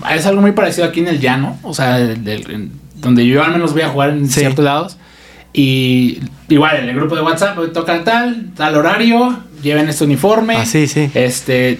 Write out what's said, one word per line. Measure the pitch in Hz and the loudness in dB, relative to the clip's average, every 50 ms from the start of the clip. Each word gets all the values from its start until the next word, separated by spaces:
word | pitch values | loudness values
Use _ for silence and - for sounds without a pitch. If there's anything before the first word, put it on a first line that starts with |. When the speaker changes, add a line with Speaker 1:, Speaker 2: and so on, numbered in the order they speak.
| - - 156 | -6 -4 -2
Speaker 1:
es | 165 156 | 0 0
algo | 196 196 202 | 2 2 4
muy | 202 202 | 4 2
parecido | 202 208 190 170 - 180 170 | 4 2 0 0 0 -2 -2
aquí | - - 165 | -2 0 -2
en | 170 175 | -2 0
el | 160 135 | 0 0
llano, | 127 127 127 135 139 - - - | 0 0 0 0 -2 -4 -6 -10
o | - 208 151 | -12 -10 -4
sea, | - 135 127 127 127 | -2 0 0 2 0
el, | 120 113 110 117 107 | 0 0 -2 -4 -6
el, | 104 107 104 - - | -8 -8 -8 -8 -10
en, | - 107 98 69 - - - - - | -10 -10 -10 -12 -14 -18 -20 -20 -16
donde | - - 123 123 120 120 | -6 0 2 4 4 4
yo | 123 135 143 | 4 4 4
al | 156 165 | 2 2
menos | 170 175 170 151 143 | 0 0 0 0 0
voy | 156 | -2
a | 160 151 | -2 -2
jugar | 139 139 139 147 | 0 0 0 0
en | 147 147 143 135 | 0 0 -2 0
Speaker 2:
Sí. | 120 147 | 0 0
Speaker 1:
ciertos | 143 135 135 156 147 | 0 0 2 2 2
lados, | 139 143 151 170 - - - - - - - - - - - - _ | 2 2 0 -4 -6 -12 -20 -20 -20 -20 -20 -20 -20 -20 -20 -18 _
y | - - 139 135 131 131 127 127 127 127 123 120 - - - - - - - - | 0 0 2 2 2 0 2 2 2 2 2 0 -2 -4 -12 -14 -14 -12 -2 2
igual, | 156 143 156 156 151 135 | 4 4 4 4 2 0
en | 123 120 | -2 -4
el | 123 | -4
grupo | 143 156 147 165 | -4 -2 -2 -2
de | 156 | -2
WhatsApp, | 156 165 160 - 202 202 190 170 | -2 -2 0 0 -2 -2 -2 -4
"Hoy | 165 165 | -6 -4
toca | 165 170 165 180 170 165 165 | -4 -4 -2 -2 -2 -2 0
tal, | 226 226 233 240 247 233 226 185 180 - | 0 0 0 0 -2 -4 -6 -10 -12 -8
tal | - 151 151 151 | -4 -2 0 0
horario, | 151 151 170 202 233 233 233 233 240 247 247 247 - - - - 151 | 2 2 2 2 2 2 2 4 2 2 0 -2 -4 -10 -18 -16 -6
lleven | 143 143 147 151 151 151 | -4 -2 0 0 0 0
este | 143 - 160 | 0 0 0
uniforme". | 147 139 139 - 202 220 226 226 226 226 | 0 0 2 2 2 2 2 2 0 0
Speaker 2:
Ah, | 226 - | -2 -2
sí, | 113 - 156 151 | 0 0 0 0
sí. | 139 - 151 151 135 - | 0 0 -2 -2 0 0
Speaker 1:
Este, | 123 127 123 123 - - 135 127 127 127 127 123 - | 0 0 0 -2 -4 -4 0 0 2 2 0 -2 -4